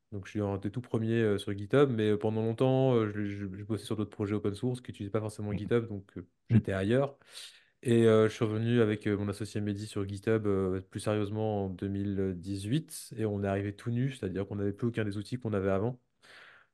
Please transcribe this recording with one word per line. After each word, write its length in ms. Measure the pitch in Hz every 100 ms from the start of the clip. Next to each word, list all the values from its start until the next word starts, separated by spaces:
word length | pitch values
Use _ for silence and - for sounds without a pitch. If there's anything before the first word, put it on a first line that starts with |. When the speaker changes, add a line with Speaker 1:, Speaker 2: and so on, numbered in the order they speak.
| _
Speaker 1:
Donc, 160 | 101 90
je 60 |
suis 80 | 107
un 180 | 101 98
des 140 | 104
tout 80 | 123
premiers, 420 | - 113 113 117
euh, 160 | 110 98
sur 180 | - 101
GitHub, 340 | 104 135 139
mais 260 | 110 107 104
pendant 260 | 110 110
longtemps, 520 | 113 113 131 131 131 120
euh, 160 | 107
je, 100 | 104
je, 220 | 101 101 98 98
je 80 |
bossais 220 | 104 107 -
sur 100 | 107
d'autres 140 | 104
projets 240 | - 101
open 200 | 104 104
source 260 | 98 127 123
qui 100 | -
n'utilisaient 220 | - 98
pas 80 | 113
forcément 320 | 107 107 104
Speaker 2:
Mm. 60 | 101
Speaker 1:
GitHub, 280 | 98 120 107
donc, 240 | 101 - 92
euh, 60 | 92 _ -
Speaker 2:
Mm. 40 | 110
Speaker 1:
j'étais 160 | 101
ailleurs. 440 | 95 101 127 139 - - - - - _ _
Et, 240 | 120 117 113
euh, 220 | 110 110
je 60 |
suis 100 | -
revenu 360 | 110 107 113 120
avec, 240 | 107 104 107
euh, 100 | 101
mon 120 | 101
associé 320 | 98 107 107
Mehdi 240 | 104 101 107
sur 200 | 107 98
GitHub, 400 | 98 113 110 104
euh, 340 | 98 92 92 -
plus 100 | 104
sérieusement 640 | 110 107 101 107 110 104 95
en 20 |
deux 180 | 90 101
mille 460 | 98 101 98 95 87
dix-huit, 800 | 95 98 101 156 160 - - 120
et 80 |
on 200 | 110 101
est 20 | 101
arrivé 280 | 98 101
tout 160 | 101 120
nu, 200 | 120 139
c'est-à-dire 360 | 135 95 90 101
qu'on 100 | 101
n'avait 160 | 101
plus 160 | 101 117
aucun 160 | 113
des 120 | 107 104
outils 220 | 101 127
qu'on 140 | 110
avait 180 | 101 95
avant. 300 | 95 117 127 _ _ - - - - _